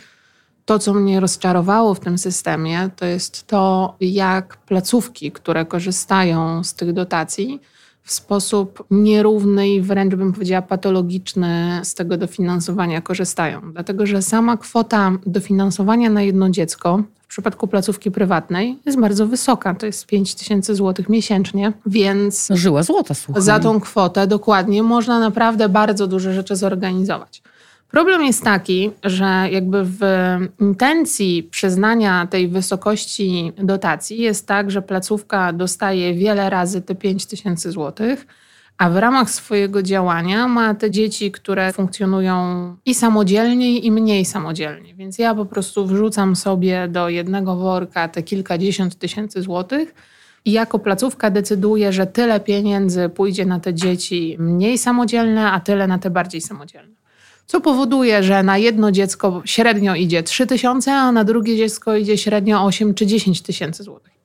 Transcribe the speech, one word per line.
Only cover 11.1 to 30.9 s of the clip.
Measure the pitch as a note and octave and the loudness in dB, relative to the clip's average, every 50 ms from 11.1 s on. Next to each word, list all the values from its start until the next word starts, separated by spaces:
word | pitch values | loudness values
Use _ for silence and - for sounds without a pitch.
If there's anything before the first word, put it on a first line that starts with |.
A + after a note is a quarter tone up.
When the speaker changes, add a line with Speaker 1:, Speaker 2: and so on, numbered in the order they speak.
| F3+ F#3+ F#3 - - F#3+ F3 E3+ E3+ E3+ E3+ F3 F3 F3 E3+ | -4 -6 -8 -6 -4 -2 -2 -2 0 -2 -2 -2 -4 -4 -6
Speaker 1:
z | - - | -8 -8
tego | - F3 F3 F#3 | -6 -4 -4 -4
dofinansowania | E3+ F#3+ F3+ - - F3+ F3 F3+ F3 E3+ - F3 G3+ F3+ E3+ D#3+ D#3+ | -4 -4 -4 -4 -2 -2 -2 -2 -2 -2 -4 -2 -2 -2 -2 -2 -4
korzystają. | E3+ - F3+ F#3+ F#3 F3+ - - E3+ D3+ - - - D#3+ D#3+ | -4 -6 -4 -4 -4 -4 -4 -2 -4 -4 -4 -8 -12 -14 -12
Dlatego, | E3+ E3+ - F#3+ F#3+ G#3 | -12 -8 -6 -2 -2 0
że | G3+ G3+ G3 F#3 | 0 0 0 0
sama | - A3 A3+ A3+ A#3 A#3 | 0 2 2 2 2 0
kwota | A3 - - - A#3 A3+ A3+ A#3 G#3 G3 F#3+ F#3 F#3+ - | -2 -4 -2 0 0 0 2 2 2 2 2 0 0 -2
dofinansowania | F#3 F3 G#3+ F#3+ - G3 F#3+ G3 G3 E3+ - G3 G3+ A3+ A#3+ A#3+ A3 | -2 -2 -2 0 0 0 2 2 0 0 0 0 2 2 2 2 2
na | G#3 G#3 G3+ | 2 2 2
jedno | G3 F#3+ F#3+ F#3+ F#3 | 2 2 2 2 2
dziecko | F3+ G3 E3 D#3+ - - - F3 F3 G#3 G#3 - _ _ _ | 2 0 0 -2 -4 -4 -2 0 0 0 0 -2 _ _ _
w | |
przypadku | - - - G3 A3+ G#3 - - F#3+ | -18 -10 -6 -4 -4 -4 -4 -4 -2
placówki | - G3 F#3 - F#3+ - - G#3 | 0 0 0 0 -2 -2 -2 -4
prywatnej | F#3+ - G3 F3+ F3+ D#3+ D#3 - F3 F3+ G#3 B3 B3+ C4 - | 0 0 0 2 0 0 -2 -2 -2 -2 -2 -4 -4 -6 -4
jest | D4 C4+ B3+ | -2 2 2
bardzo | A3 G3+ G#3 G3+ G#3+ | 2 2 4 2 0
wysoka. | G#3+ B3+ B3 - - A#3+ - - G3 F3+ | 0 0 -2 0 0 0 0 0 -4 -4
To | F#3 A3 | -4 -6
jest | G#3+ G3+ - - | -8 -8 -8 -6
pięć | - G#3 G3 G3 F#3 - | -2 0 0 0 0 -4
tysięcy | - - - G#3+ G3 F#3 - G#3 | -8 -4 -2 0 0 0 0 0
złotych | G3 G3+ F#3+ F#3 G3+ F#3 - | 0 0 0 0 -2 0 0
miesięcznie, | G#3+ A3+ G3+ - G#3+ F#3+ G3 - - G3 G3+ G#3+ G#3 - - | 0 0 2 2 0 0 0 0 0 -2 0 -2 -2 -4 -4
więc | G#3+ F#3+ A3 G3 G3 G3 G3+ G3+ G3+ G3+ - - - | -2 2 2 2 2 2 2 0 0 -2 -2 -2 0
Speaker 2:
Żyła | G3 F3 E3+ F#3+ D3 C#3+ E3+ | 2 2 4 4 4 2 2
złota, | - E4 G4+ - - D3 | 2 2 0 0 0 -4
słuchaj. | - - - C#3+ G#3 F#3+ | -6 -6 -4 -2 0 2
Speaker 1:
za | G#3 G#3+ G#3+ | 4 4 4
tą | - A3+ A3 G#3+ | 4 2 2 0
kwotę | - - - G#3+ F#3+ F3 F3+ G3 G3 | 0 -2 0 0 0 2 2 0 2
dokładnie | F#3+ G#3 G3+ G#3 A3 G#3 F#3+ F3+ A3 G3+ G#3 A3+ | 2 0 0 2 2 2 2 2 2 2 2 2
można | A3+ A#3 A#3+ A3+ B3 A#3+ A#3 | 2 2 2 2 2 0 2
naprawdę | A3+ G#3+ G#3 A3+ A3+ A3+ A3+ G#3+ A3 G3+ | 2 0 2 2 0 2 2 2 2 4
bardzo | F#3 G#3+ G#3+ G#3+ G#3 G3+ G3+ | 4 4 4 2 2 0 -2
dużo | F#3 F#3+ F#3+ F#3 F#3+ F#3 | -2 -2 -2 -2 -2 -2
rzeczy | F#3+ F#3+ - G3+ | -4 -4 -4 -4
zorganizować. | F#3 G#3 F#3+ F#3+ F#3 F#3+ F#3 F#3 F#3 F#3+ G3 E3 - - - - - _ _ _ _ _ _ _ _ _ _ | -2 -2 -2 -2 -2 -4 -2 -2 -2 -2 -2 -4 -6 -8 -14 -20 -20 _ _ _ _ _ _ _ _ _ _
Problem | - D4 E4+ F#4 F#4+ E4+ D4+ | 0 2 4 4 4 4 4
jest | C4+ A3 - - | 2 0 2 2
taki, | A3+ G3+ F#3 F#3 - F#3 F#3 G3 G#3+ G#3 - - | 2 2 2 2 0 -2 0 -2 -2 -4 -4 -4
że | G3 F#3 F#3+ G3 F#3+ F#3 F#3 F#3+ F#3 | -2 -2 0 0 2 2 0 0 0
jakby | F#3 F#3+ F#3 F#3 F#3+ G3+ F#3+ | -2 -2 -2 0 0 0 0
w | F#3 F#3 G#3 G3+ G3 F#3+ F#3 F3+ F3+ F3+ F3+ F#3 F3+ - - | -2 -2 -2 0 2 2 2 2 0 0 -2 -4 -4 -2 0
intencji | G3+ G3+ G3 F#3+ B3 C#4 | 0 0 2 2 2 2